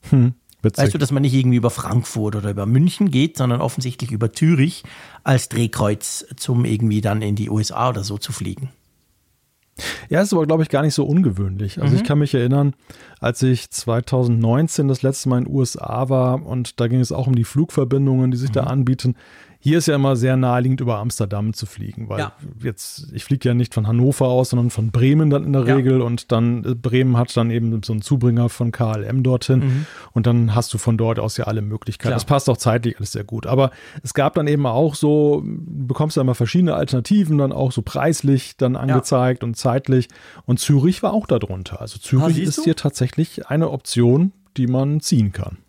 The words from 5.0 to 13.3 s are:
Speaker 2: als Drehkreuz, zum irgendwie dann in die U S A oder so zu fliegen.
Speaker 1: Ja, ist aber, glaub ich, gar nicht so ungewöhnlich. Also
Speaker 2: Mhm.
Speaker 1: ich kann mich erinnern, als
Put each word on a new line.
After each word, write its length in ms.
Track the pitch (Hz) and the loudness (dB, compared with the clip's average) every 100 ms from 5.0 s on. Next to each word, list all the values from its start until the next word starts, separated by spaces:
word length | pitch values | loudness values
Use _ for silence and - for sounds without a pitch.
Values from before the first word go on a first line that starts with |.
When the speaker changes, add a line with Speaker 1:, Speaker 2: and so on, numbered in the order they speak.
| - - | -20 -10
Speaker 2:
als 260 | - 131 - | 0 0 0
Drehkreuz, 760 | - 117 - 104 104 - - - 135 | -2 -2 0 -2 -2 -6 -12 -14 -12
zum 300 | - 120 120 | -2 0 0
irgendwie 360 | 110 113 107 | 0 0 0
dann 200 | 107 107 | -2 -2
in 140 | 107 101 | -2 -4
die 160 | 104 | -2
U 80 | 107 | -2
S 120 | 107 | -2
A 180 | - 123 | -2 -2
oder 140 | 110 | -2
so 140 | 95 104 | -6 -8
zu 140 | - | -10
fliegen. 380 | - - - 131 _ _ _ _ _ _ _ _ _ _ - - - - | -8 -8 -8 -12 _ _ _ _ _ _ _ _ _ _ -14 -12 -12 -4
Speaker 1:
Ja, 120 | 151 | 0
ist 120 | 196 | 2
aber, 120 | 185 156 | 2 2
glaub 140 | 160 | 2
ich, 60 | 160 | 2
gar 140 | 139 | 2
nicht 120 | 151 | 0
so 120 | 143 135 | 0 2
ungewöhnlich. 760 | 156 170 95 101 95 101 - | 2 2 0 -4 -4 -6 -2
Also 120 | 143 | 2
Speaker 2:
Mhm. 80 | 180 | 2
Speaker 1:
ich 20 | 214 | 2
kann 140 | 147 | 0
mich 140 | 147 | 2
erinnern, 400 | 135 120 139 143 135 _ - - - | 0 2 2 0 -2 _ -20 -20 -6
als 200 | 120 | -4